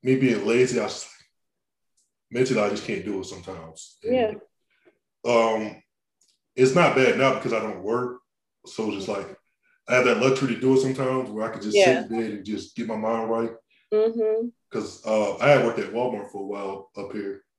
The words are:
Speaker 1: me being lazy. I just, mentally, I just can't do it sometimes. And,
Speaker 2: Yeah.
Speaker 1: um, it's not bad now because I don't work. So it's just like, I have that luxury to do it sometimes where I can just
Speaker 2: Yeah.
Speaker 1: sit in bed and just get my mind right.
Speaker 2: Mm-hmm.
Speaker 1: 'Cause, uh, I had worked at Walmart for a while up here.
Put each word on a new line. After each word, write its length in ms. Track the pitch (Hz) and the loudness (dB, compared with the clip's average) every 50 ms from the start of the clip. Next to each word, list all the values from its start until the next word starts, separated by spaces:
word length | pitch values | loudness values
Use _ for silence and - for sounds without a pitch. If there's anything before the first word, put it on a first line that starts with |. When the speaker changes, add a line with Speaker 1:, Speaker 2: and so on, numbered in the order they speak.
| - | 4
Speaker 1:
me 140 | 127 131 | 2 2
being 300 | 131 135 127 113 104 98 | 4 4 2 2 2 0
lazy. 320 | 107 117 123 127 123 123 117 | 2 4 4 4 4 2 -2
I 60 | 107 | -2
just, 240 | 98 - - - - - _ _ _ _ _ _ _ _ _ _ _ _ _ _ _ _ _ _ _ _ _ _ _ | -4 -6 -10 -14 -16 -18 _ _ _ _ _ _ _ _ _ _ _ _ _ _ _ _ _ _ _ _ _ _ _
mentally, 300 | 120 120 127 127 131 107 | 0 0 2 2 2 2
I 80 | 104 101 | 2 0
just 140 | 107 107 - | 0 -4 -6
can't 200 | - 110 92 - | -6 -6 -6 -6
do 160 | 107 - - | -6 -6 -6
it 40 | - | -6
sometimes. 720 | - 95 90 - 95 95 82 80 80 - - - - _ _ - | -10 -14 -14 -14 -14 -14 -14 -16 -18 -18 -20 -20 -20 _ _ -4
And, 100 | 220 247 | -2 0
Speaker 2:
Yeah. 180 | 254 233 214 214 214 - _ _ _ _ _ _ _ _ _ _ _ _ _ _ _ _ 117 | 2 2 0 -2 -6 -16 _ _ _ _ _ _ _ _ _ _ _ _ _ _ _ _ 2
Speaker 1:
um, 520 | 120 117 113 113 113 110 107 104 - - _ _ _ _ _ _ _ _ _ _ _ _ _ _ _ | 4 4 4 4 2 0 -2 -6 -10 -14 _ _ _ _ _ _ _ _ _ _ _ _ _ _ _
it's 180 | - 131 131 135 | 4 4 4 6
not 200 | 175 170 143 - | 4 4 4 4
bad 220 | 131 131 120 104 110 | 4 4 4 4 4
now 160 | 135 135 131 | 2 2 2
because 180 | - - 131 117 | 0 -2 -2 -2
I 80 | 110 | -2
don't 220 | 107 107 101 90 90 | -4 -4 -8 -8 -6
work. 380 | 104 113 123 123 123 - - _ _ _ _ _ _ _ _ _ | -4 -4 -2 -4 -6 -10 -12 _ _ _ _ _ _ _ _ _
So 200 | - - - 110 104 | -16 -8 -6 -4 -4
it's 80 | 98 | -4
just 120 | 98 95 - | -6 -6 -6
like, 280 | 104 98 98 98 95 _ _ _ _ _ _ _ _ _ _ - | -6 -6 -8 -12 -16 _ _ _ _ _ _ _ _ _ _ 0
I 60 | 123 | 2
have 80 | 127 127 | 4 4
that 140 | 123 117 107 | 4 2 4
luxury 340 | 120 135 131 - 139 123 117 | 4 2 2 2 0 -2 -2
to 60 | 117 | 0
do 140 | 131 131 135 | 2 4 4
it 60 | 131 | 4
sometimes 500 | 131 135 131 135 135 131 131 131 123 110 | 4 0 -2 -2 -2 -2 -2 -2 -4 -6
where 140 | 104 110 110 113 | -6 -6 -6 -6
I 40 | - | -6
can 100 | 95 98 | -8 -8
just 140 | 107 - | 0 4
Speaker 2:
Yeah. 260 | 202 190 175 143 120 107 | 6 6 6 6 2 0
Speaker 1:
sit 100 | - 113 | -4 -4
in 80 | 113 | -4
bed 100 | 113 107 | -4 -4
and 140 | 101 101 95 | -6 -10 -8
just 320 | 104 107 95 - - _ | -8 -8 -8 -8 -12 _
get 100 | - 117 | -10 -8
my 100 | 110 110 | -6 -6
mind 340 | 107 107 110 117 113 113 110 | -4 -4 -4 -2 -2 -2 -2
right. 200 | 113 113 113 117 113 - _ _ _ _ _ _ - | -2 -2 -2 -4 -6 -12 _ _ _ _ _ _ 0
Speaker 2:
Mm-hmm. 560 | 214 214 226 226 233 220 220 220 220 233 240 - _ _ _ | 2 2 2 0 0 0 0 0 0 -2 -4 -8 _ _ _
Speaker 1:
'Cause, 340 | - 113 104 - - - _ | -8 -8 -8 -8 -10 -10 _
uh, 300 | 110 110 110 104 98 92 - | -2 0 0 2 0 -2 0
I 100 | - 139 | 4 6
had 140 | 147 131 117 | 6 6 6
worked 120 | 117 - 107 | 2 0 -2
at 140 | 101 95 104 | -6 -6 -4
Walmart 380 | 117 123 127 117 104 98 - | -4 -4 -4 -4 -6 -10 -12
for 120 | - 101 98 | -12 -12 -10
a 40 | |
while 440 | 101 101 101 98 95 98 98 - _ _ | -8 -8 -8 -8 -8 -10 -10 -14 _ _
up 160 | 104 98 98 98 | -16 -14 -10 -10
here. 320 | 107 101 98 98 98 _ _ _ | -8 -8 -8 -10 -12 _ _ _